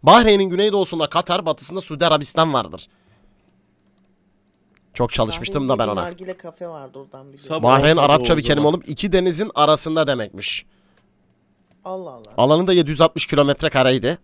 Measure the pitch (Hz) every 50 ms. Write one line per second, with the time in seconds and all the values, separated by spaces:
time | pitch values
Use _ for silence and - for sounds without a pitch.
0 | - 151 185 233 240 220 208 196 196 190 175 180 202 214 202 202 190 - - 165
1 | 156 143 - 170 175 - 175 185 175 160 151 - 127 - 165 196 - - 156 139
2 | 170 170 160 147 147 - - 160 160 160 143 127 107 - - 92 - _ _ _
3 | _ _ _ _ _ _ _ _ _ _ _ _ _ _ _ _ _ _ _ _
4 | _ _ _ _ _ _ _ _ _ _ _ _ _ _ _ _ _ _ _ -
5 | 123 117 - - 117 107 107 - 120 104 98 147 139 127 131 117 117 107 104 98
6 | 175 175 175 175 185 185 185 185 - 170 160 _ 180 170 165 151 139 131 _ 135
7 | 139 _ - 135 135 139 135 143 143 135 - 160 110 120 131 135 139 151 160 151
8 | 139 139 143 147 123 - 165 156 131 117 147 147 147 165 165 180 - - 151 -
9 | - 202 190 185 180 185 165 151 214 220 - - 147 147 156 147 - 165 156 160
10 | 156 139 139 123 110 101 - 95 101 - - - - _ _ _ _ _ _ _
11 | _ _ _ _ _ _ _ _ _ _ _ _ _ _ _ _ _ 185 185 190
12 | 185 160 131 117 110 - - - 117 135 151 165 185 185 190 180 160 143 156 135
13 | 165 160 - 156 - - - 147 143 139 143 - 160 156 - 135 131 127 131 131
14 | 117 127 170 170